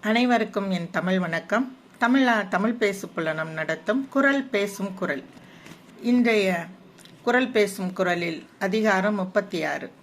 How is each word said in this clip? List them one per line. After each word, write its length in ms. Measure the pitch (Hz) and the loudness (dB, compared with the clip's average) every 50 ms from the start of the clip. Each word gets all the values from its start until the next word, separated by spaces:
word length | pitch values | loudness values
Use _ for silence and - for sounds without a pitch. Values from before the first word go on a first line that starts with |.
அனைவருக்கும் 680 | - 208 220 233 247 247 247 226 220 - - 208 196 196 | 0 2 2 2 4 4 4 2 2 0 -2 -4 -2 0
என் 200 | 190 175 170 170 | -2 -2 -4 -4
தமிழ் 280 | - 175 160 185 190 185 | -4 -2 0 0 0 0
வணக்கம். 580 | 180 165 165 165 156 - 196 226 269 247 - - - - - - | 0 -2 -4 -4 -2 0 0 0 0 -2 -6 -18 -20 -20 -4 -2
தமிழா-, 480 | - 233 254 277 262 247 233 214 196 185 | 2 2 4 4 4 4 4 2 0 0
தமிழ் 240 | - - 202 226 | -2 0 0 0
பேசு 360 | 233 233 220 202 190 196 - 175 | 0 0 0 0 0 -2 -10 -10
புலனம் 420 | - - 165 160 156 156 160 160 | -6 -4 -4 -2 -2 -4 -6 -6
நடத்தும் 580 | 160 160 156 156 160 160 - - 220 269 269 - | -6 -8 -4 -4 -6 -6 -2 -2 -2 -2 -2 -2
குரல் 360 | - 269 277 277 277 277 262 | 0 2 2 4 2 2 -2
பேசும் 500 | - - 202 202 202 196 - 196 196 190 | -2 -2 -2 -2 -2 -4 -6 -8 -8 -6
குரல். 280 | - 185 156 143 135 - - - - - - - - - - - - - - - - | -6 -4 -4 -4 -6 -8 -14 -20 -20 -20 -20 -20 -20 -20 -20 -20 -20 -20 -20 -20 -6
இன்றைய 640 | - 233 247 247 240 240 226 214 196 190 180 170 165 175 - - - - - - - - - - | 0 2 4 4 4 4 4 4 4 2 0 0 -4 -8 -16 -20 -20 -20 -20 -20 -20 -20 -20 -6
குரல் 280 | - 240 240 247 254 233 | -2 2 2 2 2 2
பேசும் 420 | - 220 208 190 190 - 190 180 | 4 2 2 2 0 -4 -6 -6
குரலில் 540 | 180 - 185 180 175 170 175 170 165 151 - - - - | -2 0 0 0 0 0 -2 -4 -6 -8 -12 -18 -10 -6
அதிகாரம் 560 | 202 190 185 220 214 220 196 185 185 208 214 | -4 0 0 2 2 4 2 4 2 0 0
முப்பத்தி 500 | 202 185 185 - 214 196 196 - 170 156 | -2 -4 -2 -2 -2 -2 -2 -4 -4 -4
ஆறு. 260 | 147 147 151 147 - - - | -4 -4 -6 -8 -12 -16 -20